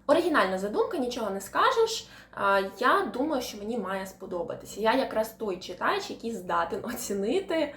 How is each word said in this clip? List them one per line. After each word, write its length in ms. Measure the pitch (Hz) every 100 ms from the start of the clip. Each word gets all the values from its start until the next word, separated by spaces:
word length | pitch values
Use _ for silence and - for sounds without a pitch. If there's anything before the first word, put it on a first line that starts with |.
| -
Оригінальна 520 | 320 349 277 190 185
задумка, 380 | 202 285 - 320
нічого 340 | 247 247 214
не 100 | 196
скажеш. 680 | - - 453 453 453 - - - -
А, 260 | - 202 196 196 -
я 320 | 254 359 269
думаю, 280 | 220 302 277
що 160 | - 208
мені 200 | 208 240
має 280 | 185 190 190
сподобатися. 760 | - 190 180 165 - - 190
Я 140 | 220
якраз 340 | 262 226 220 226
той 280 | - 214 180
читач, 540 | - - 240 403 -
який 220 | - 233
здатен 480 | 208 180 170 170 202
оцінити. 920 | - 247 - 202 202 359 - 320 294